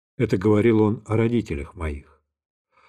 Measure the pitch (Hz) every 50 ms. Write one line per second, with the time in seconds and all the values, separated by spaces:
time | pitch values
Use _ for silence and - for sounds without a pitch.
0 | _ _ _ - 120 107 120 98 90 107 107 104 101 120 113 107 107 104 107 135
1 | - - 107 110 113 117 120 117 101 - 85 71 71 - - 90 82 78 73 71
2 | - _ _ _ _ _ _ _ _ _ _ _ _ _ _ _ _